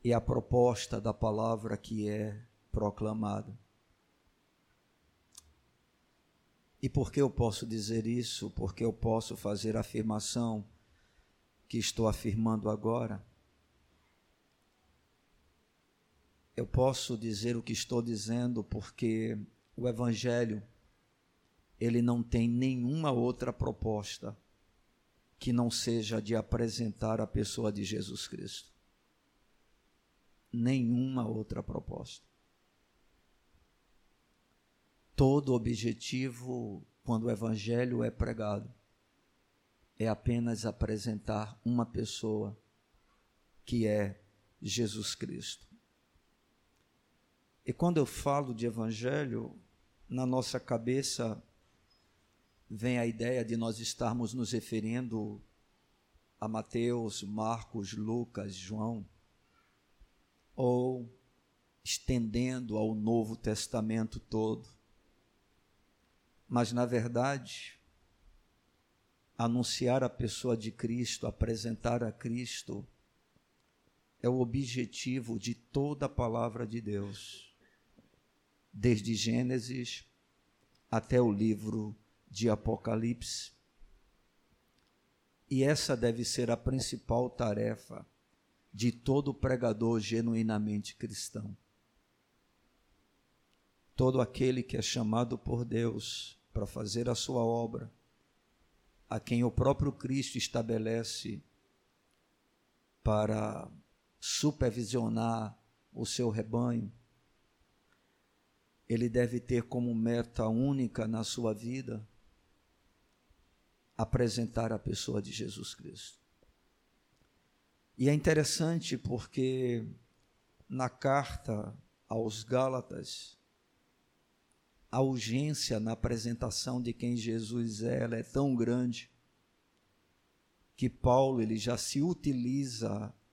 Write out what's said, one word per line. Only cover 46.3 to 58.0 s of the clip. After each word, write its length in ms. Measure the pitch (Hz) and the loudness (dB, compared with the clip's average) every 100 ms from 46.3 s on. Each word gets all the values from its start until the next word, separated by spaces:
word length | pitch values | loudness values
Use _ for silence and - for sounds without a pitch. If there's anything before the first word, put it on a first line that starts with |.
| _ _ _ _ _ _ _ _ _ _ _ _ _ - | _ _ _ _ _ _ _ _ _ _ _ _ _ -8
E 60 | |
quando 260 | - 170 165 | 2 4 4
eu 80 | 131 | 2
falo 480 | - 143 139 131 | 0 0 0 0
de 120 | 113 117 | -2 -2
Evangelho, 880 | 113 113 107 123 147 143 113 117 - - _ _ _ - | 0 -4 -2 -2 0 -2 -4 -6 -12 -20 _ _ _ -8
na 160 | 127 | -2
nossa 340 | 127 127 - 127 | 0 0 0 -6
cabeça 840 | - 117 117 131 135 - 117 110 - _ _ _ _ _ _ _ _ _ _ _ _ | -2 -2 2 0 0 -2 -4 -4 -12 _ _ _ _ _ _ _ _ _ _ _ _
vem 280 | 104 120 123 | -4 0 2
a 80 | 117 | 0
ideia 380 | 110 120 127 | 0 -2 0
de 120 | 110 113 | 0 0
nós 240 | 113 110 | 0 -2
estarmos 540 | 113 - 120 120 113 | -6 -2 -2 0 -2
nos 180 | 127 107 | -2 -2
referindo 880 | 120 - 113 107 120 123 110 104 104 - _ _ _ _ _ _ _ _ _ | -2 -2 -4 -2 -4 -4 -4 -6 -10 -18 _ _ _ _ _ _ _ _ _
a 60 | 107 | -4
Mateus, 760 | 110 - 117 117 120 113 - | -4 -2 0 2 2 -2 -4
Marcos, 680 | 101 104 110 117 107 117 98 | -6 -2 0 -2 -4 -8 -6
Lucas, 640 | 113 | -4